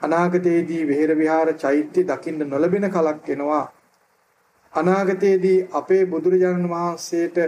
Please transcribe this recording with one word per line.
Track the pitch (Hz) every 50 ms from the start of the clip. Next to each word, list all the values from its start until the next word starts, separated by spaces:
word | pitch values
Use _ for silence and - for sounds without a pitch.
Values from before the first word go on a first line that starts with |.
අනාගතයේදී | 156 151 165 170 175 180 175 180 175 175 170 170 165 156 165 165 156
වෙහෙර | 143 139 147 156 156 160
විහාර, | 156 156 156 160 160 160 160 156
චෛත්‍ය | 156 - 139 143 151 147 - - 185 180
දකින්න | - 135 131 - 160 156 151 147 143
නොලැබෙන | 139 139 160 175 190 202 202 190
කලක් | 196 175 160 156 151 156 - -
එනවා. | 139 143 143 147 151 147 127 - - _ _ _ _ _ _ _ _ _ _ _ _ _ _ _ _ _ _ _ -
අනාගතයේදී | 156 160 180 190 196 196 185 190 185 208 196 190 185 180 190 185 185 185 -
අපේ | - 147 - - 190 190 185
බුදුරජාණන් | 180 165 160 156 180 185 185 185 180 180 180 175 175
වහන්සේට | 170 170 170 175 170 165 - - 175 - 339 - - 180 165